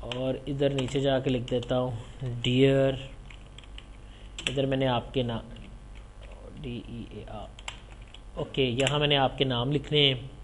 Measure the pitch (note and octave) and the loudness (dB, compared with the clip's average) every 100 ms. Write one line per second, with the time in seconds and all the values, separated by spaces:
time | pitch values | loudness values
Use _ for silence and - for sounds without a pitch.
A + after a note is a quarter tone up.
0 | A#2 A#2+ C3 C3 - C#3 C#3+ C#3 B2 C#3 | -6 -2 -2 -2 -4 2 2 2 0 2
1 | C#3 C3+ C3+ B2+ A#2+ B2 A#2 B2+ B2+ A#2 | 4 4 4 0 2 -2 2 0 2 -2
2 | - - C3 A#2+ B2 B2+ C3+ C3+ C3+ C3+ | -8 -8 -6 -2 2 8 8 8 4 2
3 | - - - - - - - - - - | -6 -14 -14 -16 -16 -16 -14 -16 -14 -16
4 | - - - - - C3+ C3+ C3+ C3+ B2 | -16 -16 -14 -6 -2 0 2 2 2 2
5 | D3 C#3 A#2+ A2+ - - - - - - | 0 -2 -2 -2 -8 -14 -14 -14 -14 -16
6 | - - - - - - C#3 A#2+ A#2 A#2 | -16 -16 -16 -14 -14 -10 -8 -8 -8 -10
7 | - G#2+ A2 G#2 G2+ - - - - - | -10 -12 -10 -10 -12 -12 -12 -12 -16 -18
8 | - - - - D3+ - C3 A#2 C3+ D3 | -16 -16 -14 -6 -4 2 2 4 4 4
9 | D3 C#3+ C3 - C3+ A#2+ B2 C#3+ C#3 D3+ | 4 6 4 4 0 2 2 0 2 4
10 | C#3+ B2+ - - | 6 4 -6 -14